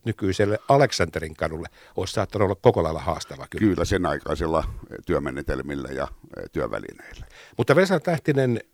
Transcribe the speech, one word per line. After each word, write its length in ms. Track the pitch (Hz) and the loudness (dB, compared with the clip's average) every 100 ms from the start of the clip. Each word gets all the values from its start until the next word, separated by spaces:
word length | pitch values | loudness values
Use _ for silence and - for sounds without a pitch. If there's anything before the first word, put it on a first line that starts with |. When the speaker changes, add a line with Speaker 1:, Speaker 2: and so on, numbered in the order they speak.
Speaker 1:
nykyiselle 540 | 117 - 98 90 101 104 - | -6 -4 -2 2 2 2 4
Aleksanterin 680 | 139 139 - 87 85 80 78 | 4 4 2 -2 -2 -8 -4
kadulle. 320 | 82 80 87 - - - | -4 -4 -10 -16 -12 -6
Olisi 180 | 92 | -4
saattanut 320 | - 95 104 98 | -2 -2 0 0
olla 120 | 101 | 4
koko 220 | 127 101 | 4 6
lailla 180 | 80 80 | 2 0
haastava 460 | 76 78 - 69 - | -2 -4 -6 -14 -8
kyllä. 180 | 82 104 | 0 2
Speaker 2:
Kyllä, 160 | 85 | 4
sen 220 | 85 95 85 | 2 0 0
aikaisilla, 580 | 73 - 76 82 80 71 - - | -2 -2 -2 0 0 0 -6 -12
eh, 60 | - - | -10 -2
työmenetelmillä 800 | 78 71 67 71 67 67 71 64 | 0 0 -4 -4 -4 -4 -6 -6
ja, 200 | 67 67 - - - | -6 -6 -10 -18 -14
eh, 80 | 50 | -8
työvälineillä. 720 | 82 58 52 50 50 - - - - - - | -4 -4 -4 -10 -14 -18 -18 -18 -20 -8 -2
Speaker 1:
Mutta 200 | 120 143 | 2 4
Vesa 240 | 190 180 | 4 0
Tähtinen, 600 | 180 156 - 139 131 113 - | 0 -2 0 0 2 0 -2